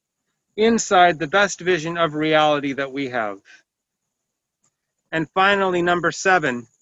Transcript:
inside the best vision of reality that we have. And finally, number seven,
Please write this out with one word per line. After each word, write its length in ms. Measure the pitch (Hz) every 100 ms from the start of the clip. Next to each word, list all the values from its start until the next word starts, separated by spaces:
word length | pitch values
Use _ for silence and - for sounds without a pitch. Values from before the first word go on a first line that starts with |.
| _ _ _ _ _ -
inside 640 | 220 226 - 190 180 151
the 80 | 156
best 320 | 196 196 -
vision 360 | 175 175 160 170
of 200 | 165 151
reality 580 | 156 156 151 147 139
that 180 | 131 139
we 160 | 135 131
have. 320 | 123 107 98 - - _ _ _ _ _ _ _ _ _ _ _ _ _ _ _
And 180 | 160 160
finally, 540 | 190 190 202 190 180
number 280 | 175 175 165
seven, 540 | - 196 185 151 120 120 _